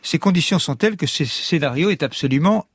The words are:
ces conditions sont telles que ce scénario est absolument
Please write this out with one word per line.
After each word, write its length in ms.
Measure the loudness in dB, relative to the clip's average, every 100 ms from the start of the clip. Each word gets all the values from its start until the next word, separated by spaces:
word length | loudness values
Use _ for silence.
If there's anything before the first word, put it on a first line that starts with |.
ces 180 | -2 0
conditions 400 | 2 2 2 0
sont 160 | 0 0
telles 220 | 0 0
que 100 | -4
ce 160 | -2
scénario 680 | -4 -4 -2 0 0 0 0
est 120 | 0
absolument 600 | -4 -2 0 2 2 2 -2